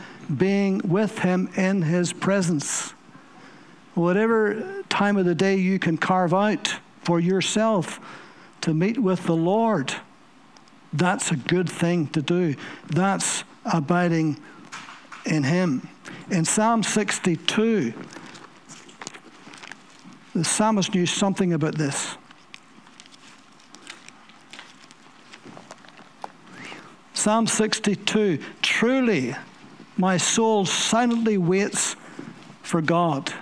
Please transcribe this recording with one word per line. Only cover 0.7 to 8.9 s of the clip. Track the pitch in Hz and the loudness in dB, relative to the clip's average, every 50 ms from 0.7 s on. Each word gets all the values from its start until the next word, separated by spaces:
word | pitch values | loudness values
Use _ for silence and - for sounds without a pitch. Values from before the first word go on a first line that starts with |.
| 190 208 - | 0 0 0
with | 185 165 208 220 196 - - | 0 2 2 2 0 -2 -2
him | - 180 185 185 180 - - | 0 0 2 0 0 -2 -2
in | 208 185 190 196 196 | 0 0 2 2 2
his | 160 151 170 180 180 170 | 2 2 2 2 0 0
presence. | - - - 185 196 202 180 165 175 139 - - - - - - - - - - - - - - - - - - - - - - - - - - - | -2 -2 0 0 2 2 2 2 0 -2 -2 -4 -6 -6 -6 -8 -12 -18 -20 -20 -20 -20 -20 -20 -20 -20 -20 -20 -20 -20 -20 -20 -20 -20 -16 -6 -2
Whatever | 175 170 175 185 202 220 226 233 220 214 208 208 226 196 370 392 403 - - | 0 2 2 4 4 4 4 4 4 2 2 0 -2 -6 -8 -10 -10 -8 -4
time | - - 202 202 202 | -2 0 0 2 2
of | 196 185 | 2 2
the | 175 175 | 0 2
day | 147 190 196 196 | 2 2 2 2
you | 196 185 185 190 180 | 2 2 0 0 0
can | - 175 160 147 | 0 -2 -2 -2
carve | - - 185 185 180 160 | 0 0 2 2 2 2
out | 175 190 208 214 190 - - - - - - - - - | 2 2 2 2 0 -2 -2 -6 -6 -8 -12 -20 -20 -10
for | - - 170 170 | -4 0 0 2
yourself | 170 180 190 185 - - - 208 220 226 220 180 151 - - - - - - - - - - - - - - - | 2 2 0 0 0 0 0 0 0 2 0 0 -2 -4 -8 -14 -16 -18 -18 -18 -20 -20 -20 -20 -20 -20 -12 -6
to | - 165 | -2 0
meet | 156 156 180 214 | 0 2 2 0